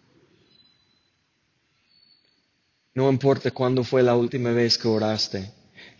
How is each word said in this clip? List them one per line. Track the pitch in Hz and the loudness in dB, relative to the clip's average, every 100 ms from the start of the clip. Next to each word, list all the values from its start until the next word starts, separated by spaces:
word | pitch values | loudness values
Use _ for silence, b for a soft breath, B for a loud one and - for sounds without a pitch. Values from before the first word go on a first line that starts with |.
| _ _ _ _ _ _ _ _ _ _ _ _ _ _ _ _ _ _ _ _ _ _ _ _ _ _ _ _ _ | _ _ _ _ _ _ _ _ _ _ _ _ _ _ _ _ _ _ _ _ _ _ _ _ _ _ _ _ _
No | 127 135 | -2 0
importa | 131 139 139 127 | 2 2 2 -2
cuándo | - 127 131 | -2 -2 -2
fue | 120 131 | 0 2
la | 123 120 | 4 2
última | 120 135 120 | 0 -2 -2
vez | 120 117 - | 0 0 0
que | 117 | 0
oraste. | 110 107 107 - 98 98 - _ B B | 0 0 -2 -6 -8 -10 -16 _ B B